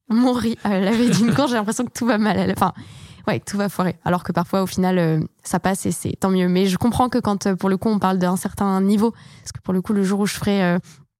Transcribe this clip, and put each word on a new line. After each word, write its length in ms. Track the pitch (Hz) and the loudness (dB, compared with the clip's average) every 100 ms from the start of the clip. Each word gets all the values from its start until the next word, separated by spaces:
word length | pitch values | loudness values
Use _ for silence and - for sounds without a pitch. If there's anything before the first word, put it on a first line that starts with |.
| - | -2
mon 240 | 220 247 | 2 2
riz, 260 | 247 220 226 208 | 2 -2 -2 -2
euh, 140 | 190 | 0
la 100 | 190 | 2
veille 200 | 233 240 | 2 4
d'une 220 | 180 226 | 4 4
course, 180 | 202 277 | 2 2
j'ai 60 | 240 | 0
l'impression 280 | 202 226 | -2 -2
que 80 | 247 - | -4 -2
tout 100 | 233 | 0
va 120 | 214 | 2
mal. 340 | 214 185 185 190 | 2 2 0 0
Enfin, 160 | 190 - - - - - - | 0 -2 -14 -20 -20 -8 -4
ouais, 100 | 180 | -4
que 100 | - | -4
tout 80 | 202 | -4
va 120 | 202 | -4
foirer. 260 | - 185 170 | -2 -4 -2
Alors 200 | 160 180 | -2 -2
que 80 | - | -2
parfois, 320 | 175 175 190 | -4 -2 -2
au 20 | 185 | -2
final, 320 | - 180 185 | 0 0 2
euh, 220 | 165 160 - _ | 2 0 -2 _
ça 160 | - 180 | -6 -2
passe 260 | 185 190 190 | -2 -2 -4
et 60 | |
c'est 220 | 170 - - | -4 -6 -2
tant 120 | 190 | 0
mieux. 180 | 190 180 | 2 2
Mais 180 | 180 196 | 2 2
je 100 | 185 | 2
comprends 320 | 240 226 247 | 0 2 2
que 100 | 247 | 0
quand, 280 | 214 202 202 | 0 -2 -2
euh, 80 | |
pour 140 | 185 190 | 0 0
le 80 | 190 | 0
coup, 120 | 226 | 0
on 120 | 208 | 0
parle 180 | 190 190 | 0 0
d'un 160 | 180 | 0
certain 460 | 185 196 - 202 190 | -2 -4 -4 0 2
niveau, 320 | 196 208 226 | 2 2 0
parce 400 | - - - - | -4 -16 -20 -18
que 80 | - | -12
pour 120 | - | -4
le 60 | 185 | -4
coup, 120 | 180 | 0
le 100 | 208 | 0
jour 160 | 190 202 | 0 0
où 80 | 208 | -2
je 80 | |
ferai, 300 | - 208 202 | -2 -2 0
euh, 140 | 180 175 - - _ | 2 0 -4 -16 _